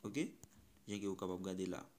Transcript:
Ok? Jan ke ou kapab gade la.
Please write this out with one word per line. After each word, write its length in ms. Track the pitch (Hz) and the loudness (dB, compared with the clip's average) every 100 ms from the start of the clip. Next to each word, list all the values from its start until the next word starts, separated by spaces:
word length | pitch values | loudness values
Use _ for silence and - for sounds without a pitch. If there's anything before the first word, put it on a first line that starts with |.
Ok? 160 | 107 127 196 - - - - - - | 0 0 0 -2 -18 -18 -20 -16 -4
Jan 100 | 104 | 0
ke 80 | 101 | 2
ou 80 | 95 | 2
kapab 240 | 92 90 95 | 2 0 0
gade 240 | 92 92 | 2 2
la. 80 | 87 - | 0 -4